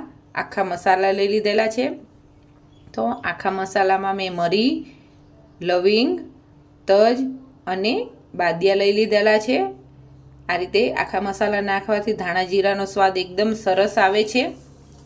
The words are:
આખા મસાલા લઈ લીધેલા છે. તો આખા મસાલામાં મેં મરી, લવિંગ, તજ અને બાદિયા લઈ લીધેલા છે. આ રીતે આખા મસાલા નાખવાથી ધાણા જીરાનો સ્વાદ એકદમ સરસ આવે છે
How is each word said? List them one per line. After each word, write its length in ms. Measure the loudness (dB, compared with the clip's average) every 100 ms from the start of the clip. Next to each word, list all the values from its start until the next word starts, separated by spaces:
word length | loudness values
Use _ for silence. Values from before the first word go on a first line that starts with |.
| -6 -20 _
આખા 300 | -10 -6 -4
મસાલા 480 | -4 -2 0 2 2
લઈ 160 | 0 0
લીધેલા 420 | 0 0 0 0
છે. 100 | -2 -4 -6 -16 _ _ _ _ -20 _ _ -14
તો 100 | -6 -4 -4 -6
આખા 240 | -6 -4
મસાલામાં 640 | -4 -2 0 2 2 0 -4
મેં 160 | -4
મરી, 380 | -2 -2 2 0 -2 -8 -20 _ -20 -20 -20 -20 -10
લવિંગ, 520 | -2 2 2 2 2 -2 -8 -20 _ -20 -20 _ 2
તજ 300 | 4 4 2 -4 -8 -16 -16 -8
અને 280 | -4 -2 -2 -4 -12 -14
બાદિયા 460 | -4 -2 2 2 4
લઈ 140 | 2 2
લીધેલા 400 | 2 4 4 2
છે. 180 | 2 -2 -2 -8 -20 -20 -20 -20 -20 -16 -6
આ 80 | -4
રીતે 240 | 0 0 0
આખા 300 | -2 -4 -4 -4
મસાલા 360 | -2 -2 0
નાખવાથી 540 | 0 -2 -2 -2 -2 -4
ધાણા 300 | -2 -2 0
જીરાનો 340 | 2 2 0 -2
સ્વાદ 280 | 0 0 0
એકદમ 340 | -4 -2 -2
સરસ 400 | 0 0 2 2 2
આવે 240 | 2 2
છે 180 | 0 0 -2 -4 -20 -20 -20 -20